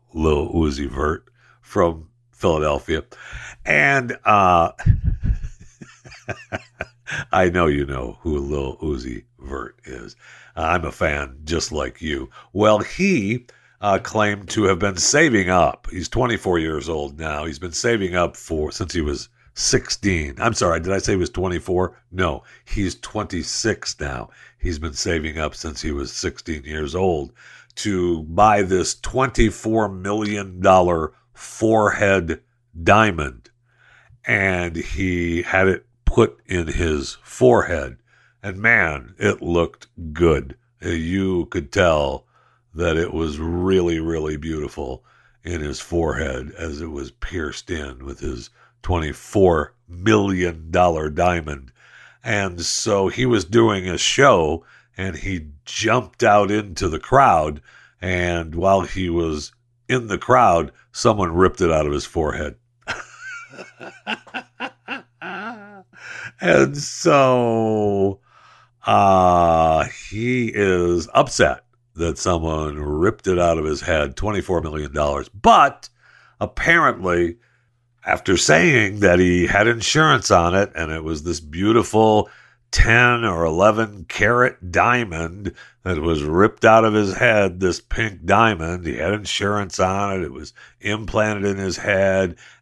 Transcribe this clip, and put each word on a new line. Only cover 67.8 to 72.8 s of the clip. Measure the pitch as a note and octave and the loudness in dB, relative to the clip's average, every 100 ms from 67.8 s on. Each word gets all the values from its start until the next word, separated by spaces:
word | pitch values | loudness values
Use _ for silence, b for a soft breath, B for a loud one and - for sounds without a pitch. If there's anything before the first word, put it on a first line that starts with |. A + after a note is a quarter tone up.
| G#2 G2+ G2 G2 b b b b b b - | 0 2 0 0 b b b b b b 2
uh, | G#2 G2 F#2+ F2+ F2 E2+ E2 D#2+ D#2 C#2 - - | 4 6 6 6 6 4 4 4 2 0 -6 -12
he | G#2 A#2+ B2+ A2+ | -6 -2 -2 -2
is | G#2 G2 F2+ F2 F2 E2 | 0 2 2 2 0 0
upset | B2+ C#3 - D#2 C2 _ _ _ D#2 | 0 0 2 0 0 _ _ _ -6
that | E2 D2 | -4 -2
someone | F#2+ E2+ D#2+ D#2 D2+ | -2 0 0 -4 -4
ripped | D2 | -6